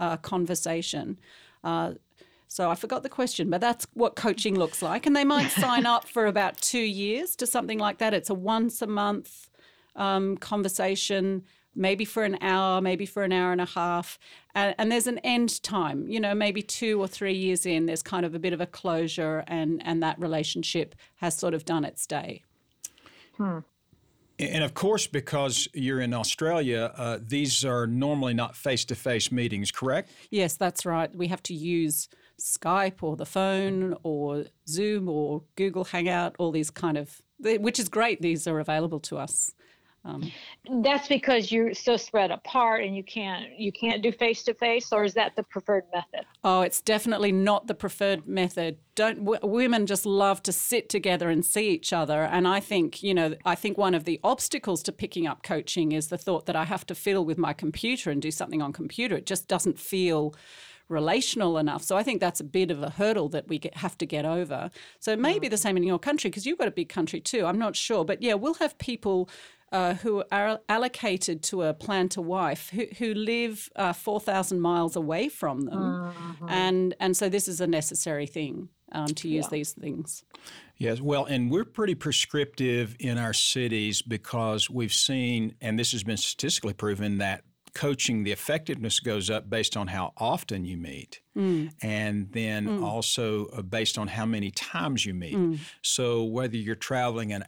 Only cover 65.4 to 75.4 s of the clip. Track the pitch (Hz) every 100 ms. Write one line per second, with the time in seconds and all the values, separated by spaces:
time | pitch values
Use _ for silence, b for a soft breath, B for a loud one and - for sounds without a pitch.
65.4 | 277 208 214 185 175 175 277 294 202 196
66.4 | 262 349 220 - 160 190 156 170 - 240
67.4 | 175 196 220 - - 214 160 190 240 202
68.4 | 269 330 311 - - 233 202 185 180 B
69.4 | B B B 190 180 180 226 202 - 202
70.4 | 208 214 - 220 240 - 220 185 - 160
71.4 | - 190 156 151 - 196 180 190 165 185
72.4 | 160 143 - 196 233 202 226 214 214 233
73.4 | 233 208 - - 196 196 - 208 208 190
74.4 | 185 180 170 175 170 170 156 165 277 -